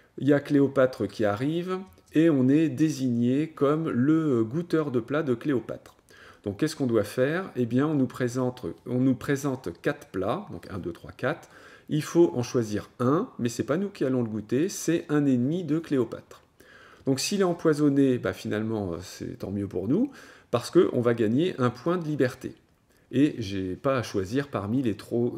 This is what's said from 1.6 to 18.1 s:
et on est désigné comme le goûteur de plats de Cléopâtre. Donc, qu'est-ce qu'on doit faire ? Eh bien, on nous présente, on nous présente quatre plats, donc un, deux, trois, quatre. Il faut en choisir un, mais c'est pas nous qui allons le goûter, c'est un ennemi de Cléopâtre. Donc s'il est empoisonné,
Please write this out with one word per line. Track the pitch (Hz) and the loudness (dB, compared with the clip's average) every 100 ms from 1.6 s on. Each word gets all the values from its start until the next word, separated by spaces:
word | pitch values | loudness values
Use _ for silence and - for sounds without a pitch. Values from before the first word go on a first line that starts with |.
| 180 185 190 - _ | -4 -6 -8 -20 _
et | 151 165 | 4 4
on | 139 127 | 6 4
est | 151 160 | 4 2
désigné | 127 156 131 131 117 120 135 160 | 2 0 2 0 2 2 2 -2
comme | - 143 151 160 | 0 2 2 0
le | 117 139 160 156 120 | 2 4 4 4 2
goûteur | 110 151 175 160 147 | 0 -2 -2 0 0
de | 123 | -2
plats | 113 147 | -2 -2
de | 151 | 0
Cléopâtre. | 117 151 123 - - - - _ - - - | -2 0 -2 -2 -10 -14 -20 _ -20 -20 -10
Donc, | 104 98 | -8 -2
qu'est-ce | 156 - | -4 -2
qu'on | 127 | 2
doit | 113 | 2
faire ? | 101 - 135 170 190 123 | 0 0 0 0 -4 -4
Eh | 117 | 0
bien, | 123 151 | 2 2
on | 151 | 2
nous | 127 | 0
présente, | - 123 127 127 - 85 - - | -2 -4 -2 -4 -4 -10 -10 -4
on | 123 | 2
nous | 131 127 | 2 2
présente | - 135 139 127 90 - | -2 -2 -2 -6 -8 -6
quatre | 156 - - | -4 -6 -8
plats, | 98 95 165 - | -4 -4 -4 -8
donc | 85 - | -14 -12
un, | 98 | -10
deux, | 85 | -8
trois, | - - | -10 -16
quatre. | - 127 - - - - - - | -6 -6 -6 -12 -20 -20 -20 -6
Il | 151 | -4
faut | 147 170 170 | 0 4 4
en | 123 | 4
choisir | 120 127 113 101 - - | -2 -2 -2 -4 -8 -2
un, | 123 160 254 - | 0 0 -2 -6
mais | 120 | -4
c'est | - | -4
pas | - 160 | -2 -2
nous | 196 | -4
qui | - 139 | -4 -2
allons | 131 | 0
le | 113 | -2
goûter, | 107 104 127 190 | -4 -4 -2 -2
c'est | - - 170 170 | -2 -2 -2 0
un | 151 139 | 2 4
ennemi | 127 127 175 | 2 2 -2
de | 156 160 | -2 -4
Cléopâtre. | 160 139 113 98 - - _ _ - - - - - | 0 0 0 -4 -14 -20 _ _ -20 -20 -20 -6 -2
Donc | 131 | 0
s'il | - 202 | 0 2
est | |
empoisonné, | 180 170 165 147 147 139 135 | 2 2 2 4 4 6 4